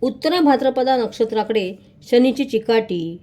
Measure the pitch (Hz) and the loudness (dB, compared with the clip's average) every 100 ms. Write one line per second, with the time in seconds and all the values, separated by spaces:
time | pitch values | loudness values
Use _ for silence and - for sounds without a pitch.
0 | 254 - 320 359 285 269 269 262 254 254 | -6 -4 -2 2 2 2 2 0 0 0
1 | 220 - 220 220 208 220 190 190 - _ | -2 -2 -2 -2 -2 -2 -4 -8 -18 _
2 | - 247 262 262 269 220 220 226 220 175 | 0 4 4 0 -2 -2 0 0 0 -4
3 | 165 170 | -6 -12